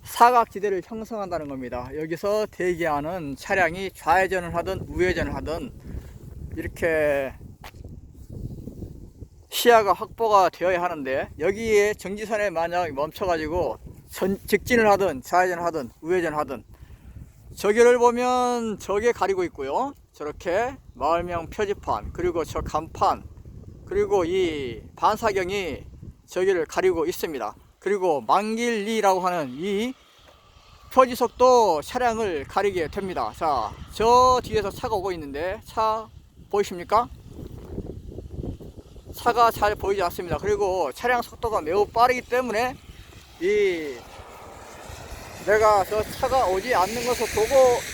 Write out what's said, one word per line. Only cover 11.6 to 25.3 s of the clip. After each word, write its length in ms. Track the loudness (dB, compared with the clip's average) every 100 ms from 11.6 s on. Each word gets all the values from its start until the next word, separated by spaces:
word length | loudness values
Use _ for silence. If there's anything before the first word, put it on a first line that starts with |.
| 2 4 4
정지선에 560 | 0 -8 -8 -4 -2 -2
만약 420 | -2 -2 -2 -2
멈춰가지고 840 | -2 -4 -2 -2 0 0 -2 -2 -4 -12 -20 -16
전-, 280 | -4 -2 -2 0
직진을 440 | 0 4 4 6
하든 280 | 6 2 -2
좌회전을 420 | 0 2 4 2
하든 280 | -2 -4 -6 -10
우회전을 380 | -2 0 0 -2
하든, 260 | -4 -6 -12 -20 -20 -20 -20 -20 -20 -20 -20
저기를 440 | -4 0 6 6 8
보면 800 | 4 4 0 2 0 0 -4 -6
저게 340 | -4 0 2
가리고 320 | 2 0 0
있고요. 480 | -2 -4 -4 -2 -2 -6 _
저렇게 600 | _ -10 -6 -2 0 -2 -6 -18
마을명 560 | -4 2 2 0 -6 -8
표지판, 600 | -6 -4 -4 -2 -4 -4
그리고 320 | -4 -2 -2 -4
저 160 | -4
간판, 600 | -4 -4 -6 0 2 2 -6 -18 -20 -18 -18 -18
그리고 400 | -6 -2 2 2
이 580 | 2 0 0 -2 -6 -10 -14 0
반사경이 880 | 2 2 0